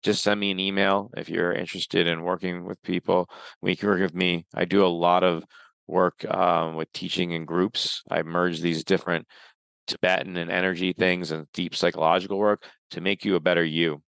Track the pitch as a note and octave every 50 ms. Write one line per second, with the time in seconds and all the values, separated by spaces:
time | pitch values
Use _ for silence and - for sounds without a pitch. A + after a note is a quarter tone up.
0 | - - G#2 - - G#2 G#2 G#2 G2+ G2+ G2 F#2 F#2+ G2 G2 G2 G2 G2 G2 G2+
1 | G2+ - - - - - F2+ F2 F2 F2 F2 - F2 - - F#2 F2 - - -
2 | F2 E2+ E2+ E2 E2 F2+ F2+ F2 - F#2 F2 F2+ F2 F#2 F#2+ _ _ - F#2 F2
3 | - - F2+ F2+ F2+ - - - - - - _ - F#2+ F#2 - - G2+ G2+ F2+
4 | F#2+ F2+ D#2+ F2+ F2+ F2+ F2 E2+ E2+ _ - - F2+ F2 F2+ G2+ G2 F#2 F2 E2+
5 | E2+ F2 F2 F2+ F2+ F#2 F2 E2 E2 _ - - - - _ _ _ - D#2+ F2+
6 | F#2 F2 - _ - - - F#2 F#2 F2+ E2+ E2+ D#2+ E2 D#2+ D#2+ D#2+ - _ -
7 | - - - - F2+ F2 E2+ E2 D#2+ D2+ E2 F2 F#2 G#2+ - - - - - -
8 | - - - D#2+ D#2+ D#2+ E2+ F2 F2 F2+ E2+ D#2+ E2+ E2+ E2 D#2+ D#2 - F#2+ F#2
9 | - F2+ F2 D#2+ - _ - - - - _ _ _ _ _ _ _ - - -
10 | - F2+ F#2 F#2 - F#2 F2+ F2+ E2+ F2 F#2 F2+ F#2 F#2+ F2+ E2+ F#2 F#2 F2 -
11 | F#2 F#2 F2+ F2+ F2+ D#2 D#2+ D#2 D#2 _ _ - F2+ F2 - - - F2 E2 D#2+
12 | D#2+ D#2+ E2+ F#2 F2+ G2 G2+ G2 G#2 G#2 G#2 G#2 - - - _ _ _ - F2
13 | E2 F#2+ G2+ - - G#2+ F#2+ E2+ D2+ F2+ F2 E2+ E2+ D#2+ D#2 E2 E2+ E2 D2 D2
14 | _ _